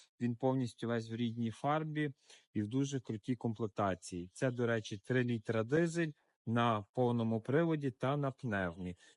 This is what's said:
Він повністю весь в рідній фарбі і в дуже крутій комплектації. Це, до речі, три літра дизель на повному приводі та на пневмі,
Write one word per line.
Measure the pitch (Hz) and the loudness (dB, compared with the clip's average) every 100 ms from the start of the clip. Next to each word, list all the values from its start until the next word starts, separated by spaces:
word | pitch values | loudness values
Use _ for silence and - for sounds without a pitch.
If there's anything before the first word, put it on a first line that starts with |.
| - _ | -20 _
Він | 120 117 | -2 0
повністю | 131 131 120 - 117 | 2 2 0 -4 -2
весь | 117 113 | -2 -2
в | |
рідній | 113 120 113 117 | -2 -2 -2 -4
фарбі | 110 143 151 160 151 147 - _ - _ | -2 0 0 -2 -2 -4 -6 _ -20 _
і | 113 | -4
в | 104 | -2
дуже | 131 139 139 | 0 0 -2
крутій | - 110 - 123 | -4 -6 -4 -2
комплектації. | 120 107 110 - 101 90 - 90 87 | -2 -2 -4 0 0 0 -4 -8 -8
Це, | - 135 | -4 -2
до | 120 120 | 0 0
речі, | 113 104 104 | 0 -2 -8
три | - 127 | -2 0
літра | 123 117 - 113 | 2 0 0 0
дизель | 113 151 170 165 160 - _ _ - | 2 2 2 0 -2 -4 _ _ -2
на | 117 120 107 101 | 2 4 2 -2
повному | - 123 120 113 113 | 0 2 2 2 0
приводі | 110 143 170 160 143 | 2 2 2 2 -2
та | - 131 147 | -2 -2 0
на | 139 | -2
пневмі, | - 127 98 90 85 90 90 - | -4 -2 0 0 -2 -6 -8 -14